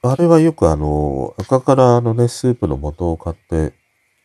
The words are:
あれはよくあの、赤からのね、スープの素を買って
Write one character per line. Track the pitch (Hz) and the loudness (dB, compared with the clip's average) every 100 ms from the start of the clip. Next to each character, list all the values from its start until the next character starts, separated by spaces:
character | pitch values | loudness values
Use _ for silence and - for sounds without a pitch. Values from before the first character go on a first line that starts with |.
あ | 123 139 | -2 0
れ | 170 | 4
は | 165 | 4
よ | 165 | 4
く | 156 82 | 2 0
あ | 76 | 0
の、 | 76 76 76 67 62 - | -2 -2 -2 -4 -8 -10
赤 | 98 131 | -2 -2
か | - | 2
ら | 135 127 120 | 2 4 4
の | 120 | 0
ね、 | 113 120 | -2 -2
ス | - 127 | -2 -4
ー | |
プ | 123 90 | -2 -4
の | 69 | -4
素 | 73 73 85 | -8 -6 -6
を | 82 | -6
買 | - | -8
っ | 80 | -12
て | _ 82 78 _ _ _ _ _ | _ -4 -4 _ _ _ _ _